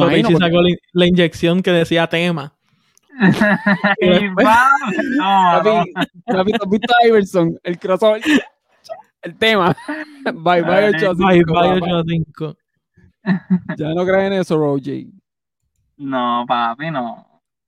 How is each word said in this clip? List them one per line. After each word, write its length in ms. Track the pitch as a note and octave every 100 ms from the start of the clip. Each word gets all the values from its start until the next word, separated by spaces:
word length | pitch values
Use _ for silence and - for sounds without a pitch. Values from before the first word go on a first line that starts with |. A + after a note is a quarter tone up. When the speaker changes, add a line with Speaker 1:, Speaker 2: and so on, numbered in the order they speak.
| E3+
Speaker 1:
imagino, 220 | D#3+ -
Speaker 2:
Pichi 40 |
Speaker 1:
porque 120 | E3+ E3+
Speaker 2:
sacó 160 | F3
la, 120 | F3 F3 _
la 140 | F3+ F3
inyección 560 | F3+ E3+ - E3+ F3+
que 100 | F#3
decía 340 | F3 E3 E3 E3
tema. 480 | E3 F3 E3 C#3+ _ _ _ _ _ _
Speaker 3:
<laughs> 880 | C#4 F#3+ D3+ G#3 G3 - F#3+ G3+ G3
Speaker 2:
Y 80 | F#3
después 380 | F3+ G3 F#3 G#3+
Speaker 3:
Vamos, 480 | A3+ C4 C#4 C4 F#3 C#4 B3+
no, 440 | - G3 F#3 E3+
Speaker 1:
Papi, 300 | F#3+ A3 F3 F3+ - F3 -
Speaker 3:
no. 80 | F#3+
Speaker 1:
papi, 160 | F#3
¿tú 100 | A3
has 60 | G3+
visto 240 | G#3 A#3 A#3+
a 40 | A#3+
Iverson? 500 | A3 F#3+ F#3 E3 E3+
El 140 | - F3
crossover, 440 | F#3+ F#3 A3 G#3+ D4+ D4 - _ _ _ _ - _ _
el 140 | F3+ E3
tema. 400 | A3 G#3+ E3+ D#3 -
<laughs> 380 | D4+ D4+ - C4
Bye, 280 | E3 E3 F3+
bye, 100 | E3 F#3 G#3
Speaker 3:
Ay, 80 |
Speaker 1:
ocho 160 | F#3+ G3
a 40 |
Speaker 2:
Bye, 240 | F3+ F#3+ F3+
Speaker 1:
cinco, 140 | E3
Speaker 2:
bye, 260 | E3 F3 F#3
Speaker 1:
papá. 60 | F3
Speaker 2:
ocho 100 | F3
a 80 | E3
cinco. 500 | E3+ D#3 - D#3 - _ _ _ _ _ _ - F#3+ - F#3 - E3+
Speaker 1:
Ya 120 | D3+
no 100 | E3 F3+
crees 180 | F#3+ G3
en 40 |
eso, 220 | G3 F3 D#3
Roger. 460 | D3 C#3+ C3+ C3 B2+ - _ _ _ _ _ _ _ _
Speaker 3:
No, 460 | C#3 C3 B2 A#2+ A#2+
papi, 420 | B2 A#2 A#2 D#3+
no. 360 | D3 A#2+ - _ _ _ _